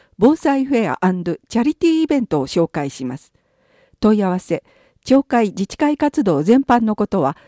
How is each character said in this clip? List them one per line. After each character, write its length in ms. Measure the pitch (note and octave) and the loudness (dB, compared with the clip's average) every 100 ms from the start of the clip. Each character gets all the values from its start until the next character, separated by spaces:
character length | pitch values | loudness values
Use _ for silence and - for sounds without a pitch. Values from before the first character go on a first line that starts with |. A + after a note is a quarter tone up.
| _ - | _ 2
防 180 | A3 D#4+ | 2 4
災 300 | D#4 C#4 C4+ | 0 0 0
フ 80 | |
ェ 180 | B3+ G3 | 0 -2
ア& 60 | B2+ F#3 F#3 F3 - - | 0 -2 -2 -4 -8 -4
チ 120 | A3+ | -2
ャ 20 | |
リ 140 | B3 - | -2 0
テ 100 | E4+ | 0
ィ 140 | D#4+ | 2
ー 20 | |
イ 60 | D#4+ | 0
ベ 140 | C#4+ | 0
ン 40 | A#3+ | 0
ト 140 | D3+ | -2
を 80 | C3 | -2
紹 200 | F#3 E3 | -2 -2
介 180 | E3 C#3+ | -2 -8
し 160 | - C3 | -8 -10
ま 120 | B2+ | -10
す。 160 | _ _ _ _ _ _ _ _ | _ _ _ _ _ _ _ _
問 180 | G#3+ G#3+ | 0 2
い 60 | |
合 80 | G3 | 0
わ 80 | F3+ | -4
せ、 240 | - E3+ - _ _ _ - | -4 -8 -8 _ _ _ 0
町 160 | C4+ | 2
会 280 | - A#3+ G#3+ | 2 0 0
自 180 | F3+ G3 | -2 -6
治 100 | - | -2
会 180 | D4 D4 | -2 0
活 280 | D4 - | -2 0
動 180 | G#3 D3 | 0 0
全 220 | D#3+ B3 | 2 2
般 220 | C#4 A#3+ A3 | 4 0 0
の 100 | G#3+ | -2
こ 100 | G#3 | -2
と 160 | G3 | -2
は、 160 | C#3 C#3+ | -2 -4